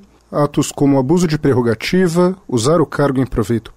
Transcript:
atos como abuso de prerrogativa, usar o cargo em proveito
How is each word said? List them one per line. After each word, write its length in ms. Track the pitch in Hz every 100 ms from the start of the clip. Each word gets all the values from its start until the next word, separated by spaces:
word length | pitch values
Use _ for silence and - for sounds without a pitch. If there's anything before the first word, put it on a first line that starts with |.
| - _ _
atos 440 | - 147 151 139
como 260 | - 139 135
abuso 260 | 131 175 170
de 140 | 151
prerrogativa, 960 | 147 123 117 107 - 185 185 170 180 185 -
usar 320 | 123 113 170
o 40 | 147
cargo 360 | - 143 131
em 40 | 127
proveito 480 | - 110 117 -